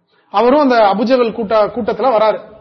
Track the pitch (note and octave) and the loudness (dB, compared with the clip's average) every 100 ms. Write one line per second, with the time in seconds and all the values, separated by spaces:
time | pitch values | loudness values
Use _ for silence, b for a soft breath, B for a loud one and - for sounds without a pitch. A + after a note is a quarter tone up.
0 | _ _ _ G3+ A#3+ C#4+ C#4+ A#3+ G#3 G3 | _ _ _ 0 2 2 2 2 2 0
1 | A#3 B3+ A#3 G#3 G#3+ A3 G#3 - A3+ G3 | 0 0 0 -4 -2 0 0 -2 -6 -2
2 | A#3+ A3 A3 - - - | 0 0 0 -2 -8 -20